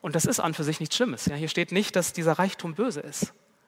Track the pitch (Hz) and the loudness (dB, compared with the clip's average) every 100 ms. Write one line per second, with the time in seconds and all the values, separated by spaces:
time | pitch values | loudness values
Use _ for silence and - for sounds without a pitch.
0 | 175 160 - 240 165 160 147 156 156 - | 0 2 2 2 0 0 -2 -2 -2 0
1 | 240 120 - 147 156 - 175 180 214 185 | 0 2 -2 -2 -2 -2 0 0 2 0
2 | 170 - 165 156 190 - 175 156 247 147 | 0 0 2 4 2 0 -8 -2 -2 -2
3 | 147 - - - _ _ | -8 -4 -4 -6 _ _